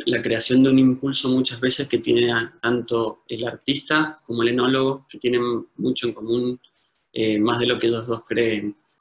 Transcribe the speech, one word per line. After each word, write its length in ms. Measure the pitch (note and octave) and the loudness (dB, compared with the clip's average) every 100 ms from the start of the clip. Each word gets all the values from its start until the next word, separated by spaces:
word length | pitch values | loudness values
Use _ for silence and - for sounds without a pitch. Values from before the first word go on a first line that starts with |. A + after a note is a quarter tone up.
| - | -2
la 160 | A#2+ | -2
creación 400 | A2+ A2+ - B2+ | 0 -2 2 4
de 80 | C3+ | 6
un 80 | C3 | 6
impulso 500 | C3 B2+ C#3 C3 C3 | 4 4 -2 -2 0
muchas 320 | B2+ B2+ A#2+ | 0 0 -2
veces 260 | B2+ B2+ C3+ | -2 -2 -2
que 120 | A#2 | -2
tiene 340 | B2 A#2+ A#2+ | 0 2 2
a, 220 | A#2 A#2 - | 0 -4 -6
tanto 640 | A#2 A#2+ A#2 A#2 A2 - - | -2 -2 -2 -2 -2 -6 -12
el 180 | A#2 A#2+ | -8 -6
artista 760 | - - C#3 - D#3 D#3 - | -8 -4 -4 0 0 0 -6
como 180 | - A#2 | -10 -2
el 60 | A#2 | 0
enólogo, 580 | B2 B2+ C3 C3+ C3+ _ | 2 2 2 0 -2 _
que 120 | - | -6
tienen 480 | B2 A#2+ A#2+ A#2 - - | -2 0 0 -4 -8 -6
mucho 300 | B2+ C3 A#2+ | -4 -2 -4
en 80 | |
común, 440 | G#2+ A2 A#2+ B2 B2+ _ _ _ _ _ | -6 -2 -2 -2 -6 _ _ _ _ _
eh, 260 | A#2 A2 G#2+ | -2 0 2
más 200 | G#2+ A#2+ | 2 2
de 80 | B2 | 0
lo 120 | A#2+ | 2
que 100 | A#2 | 0
los 180 | A#2 A#2+ | 0 -2
dos 180 | A2+ | -6
creen. 500 | - A2+ A2+ G#2+ G#2 - _ _ | -4 -2 0 -2 -6 -10 _ _